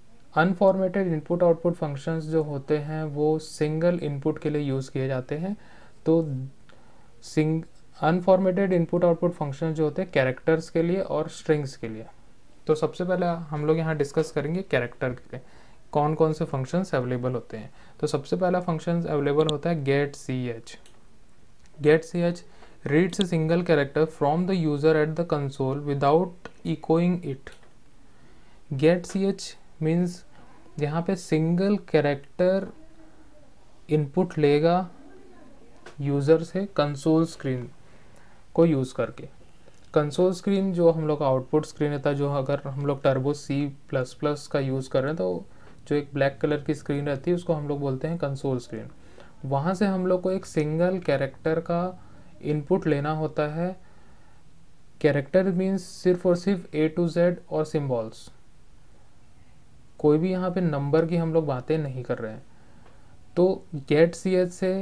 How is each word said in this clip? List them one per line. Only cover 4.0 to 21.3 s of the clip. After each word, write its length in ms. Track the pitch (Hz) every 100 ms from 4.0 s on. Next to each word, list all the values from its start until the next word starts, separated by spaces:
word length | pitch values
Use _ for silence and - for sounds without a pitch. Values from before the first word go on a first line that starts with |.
input 360 | 147 143 156 147
के 120 | 156
लिए 120 | 151
यूज़ 280 | 143 135 131
किए 160 | 135 135
जाते 280 | 131 127 147
हैं। 200 | 185 208 - - - - -
तो 160 | 165 156 131 131 - - - - - - -
सिंग-, 400 | - - 156 160 165 - - -
unformatted 720 | 151 180 180 185 190 185 196
input 320 | 180 165 175
output 280 | 175 170 175
फंक्शन 420 | 175 147 135 165
जो 100 | 156
होते 180 | 151 147
हैं 80 | 190
characters 600 | - 131 127 - 160 170
के 120 | 165
लिए 180 | 165 190
और 280 | - 147 165
strings 460 | - - 151 135 -
के 120 | 113
लिए। 180 | 110 113 - - - - - -
तो 80 |
सबसे 300 | 156 156 -
पहले 220 | 180 185 175
हम 400 | 170 156 151 151
लोग 120 | 160
यहाँ 180 | 160 156
discuss 340 | 139 - 156
करेंगे 300 | 151 143 175
character 480 | 190 131 120 - 127
के 260 | 127 - 127
लिए 60 | - - - - -
कौन 220 | 151 147
कौन 180 | 156 156
से 120 | 156
functions 500 | 156 135 127 175 190
available 380 | 139 123 123 127
होते 240 | 127 - 110
हैं। 140 | 107 - - -
तो 60 | 151
सबसे 300 | 151 - 180
पहला 240 | 180 180
functions 460 | 175 160 - 170 160
available 400 | 151 139 143 156
होता 240 | 151 165
है 120 | 165
गेट 320 | 135 139 143 -
सी 300 | - 127 123
एच। 300 | 113 - - - - - - -